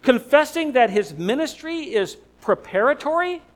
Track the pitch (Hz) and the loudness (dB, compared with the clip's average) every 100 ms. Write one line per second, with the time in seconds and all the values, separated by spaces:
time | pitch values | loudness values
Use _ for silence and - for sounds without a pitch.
0 | - 240 - 285 294 330 311 254 233 202 | 2 2 4 2 2 -2 0 2 2 2
1 | 190 151 175 262 320 - 311 330 302 220 | -4 -4 -4 -2 -4 -6 -10 -8 -4 -2
2 | 190 - _ _ - 190 - 185 240 294 | -2 -8 _ _ -2 -2 0 0 0 0
3 | 285 330 359 359 - | -2 -2 -2 -6 -12